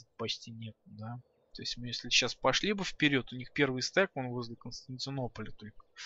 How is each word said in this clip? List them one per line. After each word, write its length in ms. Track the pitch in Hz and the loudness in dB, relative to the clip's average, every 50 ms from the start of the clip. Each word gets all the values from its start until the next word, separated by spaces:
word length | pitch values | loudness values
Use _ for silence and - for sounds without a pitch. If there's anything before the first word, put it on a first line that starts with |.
| 113 _ _ | -10 _ _
почти 360 | - - - - - - 123 117 | -6 -4 -4 -4 -4 -8 -12 -12
нет, 240 | 113 113 113 107 _ _ | -10 -10 -10 -12 _ _
да. 360 | 95 104 104 107 113 120 123 - _ _ _ _ _ - | -18 -14 -10 -8 -8 -8 -10 -12 _ _ _ _ _ -12
То 80 | - 127 | -8 -6
есть 140 | - - | -6 -6
мы, 120 | 120 120 120 | -4 -4 -6
если 200 | 113 - - 120 | -6 -6 0 4
сейчас 280 | - - 131 117 - | 6 6 6 4 2
пошли 360 | - - 131 127 - - 190 214 | 2 4 4 4 4 4 2 2
бы 120 | 196 185 | 2 0
вперёд, 480 | - - - 156 147 143 131 120 - 123 | -4 0 4 4 6 6 4 2 0 -6
у 40 | |
них 160 | 127 123 - - | -10 -8 -4 2
первый 300 | - 147 139 127 127 123 | 4 4 4 4 2 -2
стек, 280 | - - 185 196 185 - | 2 4 4 4 4 2
он 140 | 139 127 123 | -2 -4 -4
возле 260 | 120 123 120 113 117 | -4 -4 -4 -6 -8
Константинополя 960 | - - 131 - - - - 127 127 - 135 139 135 127 117 - - 110 - 113 | -10 -12 -12 -12 -12 -12 -12 -10 -8 -6 -4 -4 -4 -4 -4 -4 -6 -8 -8 -8
только 320 | - 107 107 - - - _ _ - - | -10 -12 -14 -14 -16 -18 _ _ -14 -14